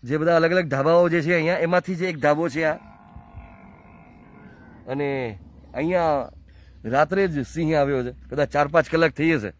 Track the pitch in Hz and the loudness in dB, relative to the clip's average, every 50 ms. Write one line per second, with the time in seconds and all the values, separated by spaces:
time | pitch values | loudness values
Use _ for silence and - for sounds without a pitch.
0 | - 120 139 156 156 165 170 165 165 165 175 185 180 147 143 135 139 156 170 175 | -4 -4 -2 0 2 2 2 4 2 2 2 0 0 0 -2 0 2 4 4 4
1 | 175 170 165 170 147 160 180 170 156 165 175 - 160 165 180 180 175 - 190 165 | 4 4 2 0 0 0 0 0 2 0 0 0 0 0 0 0 0 -2 -6 -4
2 | 180 185 170 147 123 147 147 151 165 170 123 156 160 156 156 180 - - - - | -4 -6 -6 0 2 2 2 2 0 -4 -2 -2 -2 -2 -2 -4 -10 -20 -20 -20
3 | - - - - - - - - - - - - - - - - - - - - | -20 -20 -20 -20 -20 -20 -20 -20 -20 -20 -20 -20 -20 -20 -20 -20 -20 -20 -20 -20
4 | - - - - - - - - - - - - - - - - - - 131 139 | -20 -20 -20 -20 -20 -20 -20 -20 -20 -20 -20 -20 -20 -20 -20 -20 -12 -10 -6 -4
5 | 147 143 139 135 127 113 104 - - - - - - - - - 143 165 180 180 | -4 -4 -4 -4 -6 -6 -8 -12 -18 -20 -20 -20 -20 -14 -8 -4 -4 0 0 2
6 | 170 160 147 139 120 - - - - - - - - - - - - 113 120 139 | 2 2 0 0 -2 -6 -12 -20 -20 -20 -20 -20 -20 -20 -20 -14 -8 -2 2 2
7 | 156 147 190 196 196 185 156 143 123 - - - 131 156 160 151 143 139 143 131 | 2 2 2 0 0 0 0 -4 -6 -6 -4 -4 -2 0 2 2 2 2 0 -2
8 | 123 123 - - - - - 147 147 - - 143 147 143 151 170 151 - - 165 | -2 -4 -8 -12 -16 -8 -2 -2 -2 0 0 0 0 2 2 2 2 2 2 2
9 | 165 156 - - 151 165 165 139 104 95 - | 2 2 2 2 0 2 2 0 -2 -6 -10